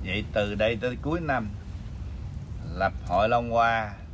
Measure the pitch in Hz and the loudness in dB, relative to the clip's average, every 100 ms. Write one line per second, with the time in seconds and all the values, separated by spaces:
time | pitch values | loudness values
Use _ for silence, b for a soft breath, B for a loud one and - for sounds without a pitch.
0 | 92 98 107 110 101 101 110 117 123 123 | 0 -2 2 2 2 4 2 2 -2 -2
1 | 143 170 156 131 104 101 - - - - | -2 -2 0 0 0 -6 -10 -10 -10 -8
2 | - - - - - - - 85 95 - | -8 -8 -8 -8 -8 -8 -6 0 0 0
3 | - 90 107 120 120 117 117 113 107 101 | 0 4 6 4 4 4 4 4 0 -8
4 | - | -14